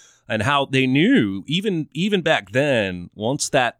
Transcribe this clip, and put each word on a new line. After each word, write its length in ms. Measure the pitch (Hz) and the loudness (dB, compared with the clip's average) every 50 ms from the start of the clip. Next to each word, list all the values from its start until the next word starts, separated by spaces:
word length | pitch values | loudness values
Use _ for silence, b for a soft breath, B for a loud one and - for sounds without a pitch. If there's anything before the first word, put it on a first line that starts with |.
| B B B B B - | B B B B B -8
and 140 | 113 110 104 | -4 -4 -2
how 220 | 131 143 143 139 | 0 0 0 -2
they 240 | 135 135 131 131 131 | 0 0 0 0 2
knew, 560 | 127 143 165 226 277 233 123 101 95 98 - | 2 4 4 4 4 4 2 2 -2 -4 -6
even, 420 | - 147 180 196 226 185 165 147 - - | -4 -4 -2 -2 -2 -2 -4 -4 -6 -4
even 300 | 156 175 214 202 190 156 | -4 -2 0 0 0 0
back 280 | 165 156 113 101 98 | 0 0 0 -2 -2
then, 580 | 98 127 143 147 135 117 104 95 90 90 87 87 - | -2 0 0 2 2 0 0 -2 -4 -6 -10 -14 -10
once 340 | - 104 113 139 147 - - | -6 -4 -4 -2 -2 -4 -2
that 280 | - 143 123 117 - _ | 0 0 0 0 -2 _